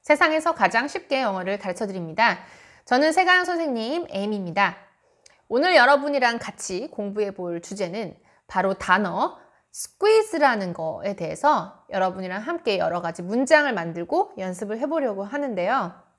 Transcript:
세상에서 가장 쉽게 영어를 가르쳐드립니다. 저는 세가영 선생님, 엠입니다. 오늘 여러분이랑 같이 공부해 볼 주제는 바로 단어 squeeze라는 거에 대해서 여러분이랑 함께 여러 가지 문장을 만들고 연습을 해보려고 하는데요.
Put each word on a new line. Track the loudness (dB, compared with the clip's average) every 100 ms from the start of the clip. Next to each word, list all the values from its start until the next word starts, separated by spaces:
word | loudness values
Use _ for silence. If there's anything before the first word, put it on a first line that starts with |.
| 2
세상에서 | 2 2 2 -2 0
가장 | 2 2 -2
쉽게 | -8 -4 -2
영어를 | 0 -2 -4 -4
가르쳐드립니다. | -6 -6 -6 -6 -8 2 2 2 -8 -20 -20 -20
저는 | 0 2 4
세가영 | 4 4 4
선생님, | 2 -2 -2 -4 -4 -4 -4
엠입니다. | -6 -4 -4 -4 0 0 -2 -20 _ _ _ _ _ _
오늘 | 0 6 6
여러분이랑 | 8 6 2 0 0 0
같이 | -8 -12 -8 -8 -8
공부해 | -8 -8 -4 -4
볼 | -4 -8 -8
주제는 | -10 -8 -6 -6 -10 -12 _ _ _
바로 | 0 0
단어 | -2 2 2 2 -2 -4 -4 _ _ _
squeeze라는 | -14 -14 _ 4 6 4 2 2 2 -4
거에 | -6 -6 -4 -6
대해서 | -6 -8 0 2 2 -2 -16 -8
여러분이랑 | -2 -2 -2 -8 -8
함께 | -6 -4 0 0
여러 | 0 -2
가지 | -6 -8
문장을 | -4 -2 6 6 6
만들고 | 0 -4 -6 -2 0 0 -4
연습을 | -8 -6 -6 -4
해보려고 | -2 -2 -2 -4
하는데요. | -6 -6 -4 -2 0 0 -2 -10 _